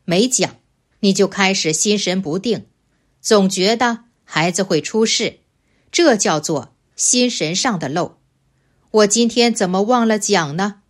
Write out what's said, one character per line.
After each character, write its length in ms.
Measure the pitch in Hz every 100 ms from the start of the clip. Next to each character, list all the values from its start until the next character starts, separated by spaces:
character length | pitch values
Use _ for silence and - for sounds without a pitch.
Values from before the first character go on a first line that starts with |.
没 220 | - 175 247
讲， 300 | 254 170 - _ _ _ _
你 120 | 202
就 160 | 196 190
开 260 | 196 190
始 180 | 190 160
心 240 | 156 220 208
神 240 | 196 185
不 180 | 180 170
定， 280 | 240 202 - _ _ _ _ _
总 280 | - 214 190
觉 280 | 190 185 226
得 280 | 240 233 _ _
孩 260 | _ - 170
子 140 | 180
会 160 | 190 165
出 260 | 147 220 226
事， 320 | - 214 - _ _ _ _ _
这 240 | - 311 226
叫 240 | 208 156
做 340 | 147 151 - _ _ -
心 340 | - 247 247
神 240 | 233 156
上 240 | 185 269 185
的 100 | 147
漏。 300 | 156 160 _ _ _ _ _ _ _ _
我 160 | 220 208
今 220 | 226 233
天 260 | 233 240
怎 160 | 226 196
么 120 | 185
忘 240 | 208 247 226
了 120 | 214
讲 380 | - 196 156 151
呢？ 260 | 202 202 _